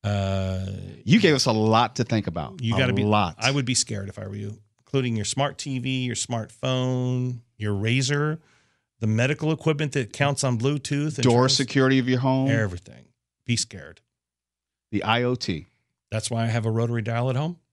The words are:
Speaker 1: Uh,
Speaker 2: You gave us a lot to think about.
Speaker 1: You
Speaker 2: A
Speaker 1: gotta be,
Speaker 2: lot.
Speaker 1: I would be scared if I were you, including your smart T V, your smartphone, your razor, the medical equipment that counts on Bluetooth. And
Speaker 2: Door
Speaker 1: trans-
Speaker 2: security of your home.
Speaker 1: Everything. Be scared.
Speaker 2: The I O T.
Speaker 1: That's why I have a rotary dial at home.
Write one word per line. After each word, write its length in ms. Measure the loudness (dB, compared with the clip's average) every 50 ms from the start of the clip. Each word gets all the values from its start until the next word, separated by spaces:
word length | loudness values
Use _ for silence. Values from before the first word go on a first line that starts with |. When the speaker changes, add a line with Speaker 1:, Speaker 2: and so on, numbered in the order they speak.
| -2
Speaker 1:
Uh, 600 | -2 -2 0 0 0 -2 -2 -2 -2 -4 -4 -6 -6 -8 -10 -12 -14 -16 -10 2
Speaker 2:
You 160 | 4 4 6
gave 140 | 6 6 4
us 120 | 4 2
a 60 | 2 2
lot 440 | 2 4 4 4 4 4 2 0
to 80 | -4 -2
think 220 | 0 0 -2 -2
about. 340 | -2 -6 -6 -8 -8 -8 -6
Speaker 1:
You 140 | -4 -2 0
Speaker 2:
A 40 | 2
Speaker 1:
gotta 140 | 2 2 2
be, 120 | 2 2
Speaker 2:
lot. 320 | 4 4 4 2 0 -2 -2
Speaker 1:
I 120 | 0 0
would 140 | 0 0 0
be 100 | 0 0
scared 340 | -2 -2 -4 -6 -8 -8 -10
if 100 | -12 -12
I 80 | -12
were 100 | -10 -10
you, 220 | -10 -10 -10 -12 -14 _ _ _ _
including 360 | _ _ -4 -2 -2 0 -2
your 80 | -2 -2
smart 340 | -4 -2 -2 -2 -2 -4 -8
T 200 | -8 -6 -6 -4
V, 260 | -4 -2 -2 -2 -2
your 120 | -4 -4
smartphone, 1200 | -4 -4 -4 -4 -6 -6 -8 -12 _ -4 -2 0 0 0 0 0 0 0 0 0 -2 -2 -4 -6 -8 _ _ _
your 180 | _ -2 -2 -2
razor, 680 | 0 2 2 2 2 2 0 0 0 0 -2 -4 -6 _ _ _ _ _ _ _ _ _ _ _ _
the 60 | -2
medical 460 | 0 2 2 2 0 0 -2 -2 -2 -2
equipment 400 | 0 0 0 0 0 -2 -4 -2
that 200 | -4 -4 -4 -2
counts 320 | -2 0 0 0 0 0
on 140 | 0 0 0
Bluetooth. 580 | 0 0 -2 -2 -4 -4 -2 -2 -2 -2 -4
And 60 | 2 4
Speaker 2:
Door 180 | 6 6 6 6
Speaker 1:
trans- 140 | 4 4
Speaker 2:
security 420 | 2 0 0 2 4 4 6 6 4
of 100 | 4 2
your 120 | 0 2
home. 300 | 2 2 2 2 2 2
Speaker 1:
Everything. 560 | 2 2 0 -2 -4 -8 _ -16 -20 -20 -20 _ _ _ _ _ _ _ _
Be 100 | -4 -2
scared. 440 | -2 -2 -6 -10 -18 -18 -18 -20 _ _ _ _ _ _ _ _ _ _ _ _ _ _ _ _ _ _ _
Speaker 2:
The 120 | -6 -4 0
I 200 | 2 2 2 2
O 100 | 0 -2
T. 320 | -2 -2 -4 -4 -4 -6 _ _ _ _ _ _ _ _ _
Speaker 1:
That's 200 | -6 -6 -4 -4
why 140 | -4 -2 -2
I 20 |
have 180 | 0 0 0 0
a 40 | 0
rotary 320 | 0 0 0 0 -2 -2 -2
dial 260 | -2 -2 -2 -2 0
at 60 | -2
home. 220 | -2 -2 -4 -6 _ _ _